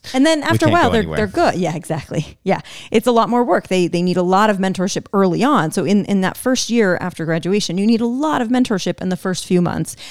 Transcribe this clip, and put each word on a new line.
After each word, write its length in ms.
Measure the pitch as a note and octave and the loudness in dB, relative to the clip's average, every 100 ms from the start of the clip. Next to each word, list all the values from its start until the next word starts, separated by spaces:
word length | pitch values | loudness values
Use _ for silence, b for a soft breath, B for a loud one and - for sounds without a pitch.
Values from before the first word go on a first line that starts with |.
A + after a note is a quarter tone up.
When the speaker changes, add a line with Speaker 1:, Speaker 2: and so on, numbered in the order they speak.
| B | B
Speaker 1:
And 100 | C4 | 2
then 140 | D#4 D#4 | 2 2
Speaker 2:
We 40 | |
Speaker 1:
after 100 | C#4+ - D#4+ | 0 2 2
a 20 | |
Speaker 2:
can't 40 | |
Speaker 1:
while, 100 | F4 | 2
Speaker 2:
go 80 | D#4 | 2
Speaker 1:
they're, 80 | A3+ | 0
Speaker 2:
anywhere. 140 | D#3+ - | -2 -2
Speaker 1:
they're 80 | G#3 | -2
good. 280 | E4 C#4 F3 | 0 0 0
Yeah, 180 | E3 D#3 | -2 -4
exactly. 640 | - D3+ - E3 - - | -6 -8 -6 -6 -6 -8
Yeah. 160 | F#3+ - B B B | -4 -4 B B B
It's 160 | A#3 B3 | 0 2
a 60 | |
lot 160 | A3+ G3+ | 2 2
more 160 | A#3+ | 0
work. 240 | B3 G#3+ - | 2 0 0
They, 200 | F#3 E3+ | 0 0
they 120 | F3 | 0
need 160 | F3+ F3+ | 0 0
a 60 | |
lot 260 | F3+ F#3+ G#3+ | 2 4 4
of 80 | F#3+ | 2
mentorship 480 | F#3+ F#3+ F#3 E3 - | -2 -2 -2 -4 -2
early 320 | G3 F#3+ E3 | 2 2 2
on. 260 | C4 B3 D#3 | 2 2 0
So 140 | G3 | -2
in, 220 | D3+ G3+ F#3+ | 2 2 2
in 160 | G3 | 0
that 160 | F#3 - | 0 -2
first 320 | B3+ B3+ - | -2 -2 0
year 260 | A#3 G3 F3 | 2 2 0
after 240 | F3+ - D#3+ | -4 -6 -4
graduation, 500 | E3 F3 G#3 - F3+ | -2 0 -2 -2 0
you 100 | G#3+ | 2
need 140 | A3+ | 2
a 60 | A#3+ | 0
lot 340 | B3+ D4+ D4 | -2 -2 -2
of 80 | A3+ | 0
mentorship 540 | B3+ B3+ F#3+ F3+ - | 0 0 0 -2 -4
in 80 | F#3 | -4
the 80 | F3+ | -4
first 260 | F#3+ F3 | -4 -6
few 160 | - F3+ | 0 2
months, 360 | F3 D#3+ D#3+ - | 2 -2 -6 -10